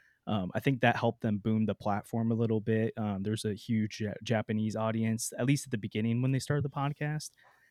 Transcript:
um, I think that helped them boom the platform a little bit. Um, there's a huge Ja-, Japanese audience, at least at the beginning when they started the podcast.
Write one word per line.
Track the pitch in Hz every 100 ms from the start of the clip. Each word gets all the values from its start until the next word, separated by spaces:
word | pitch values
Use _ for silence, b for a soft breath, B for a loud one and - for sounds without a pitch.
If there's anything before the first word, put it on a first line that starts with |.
| B B -
um, | 104 90 107
I |
think | 139 131
that | 120 -
helped | 117 -
them | 113 104
boom | 113 110 104
the | 98
platform | 107 101 - 113 113
a | 113
little | 113 110
bit. | 107 110 113 -
Um, | 107 95
there's | 101 107 110
a |
huge | 95 - 110 107 -
Ja-, | 107 -
Japanese | 107 110 - 107 107 104
audience, | 110 113 113 110 - -
at | 123
least | 147 -
at |
the | 113
beginning | 104 107 113 117
when | 131
they | 131
started | - 147
the | 139
podcast. | 147 139 147 151 151 - _ b b b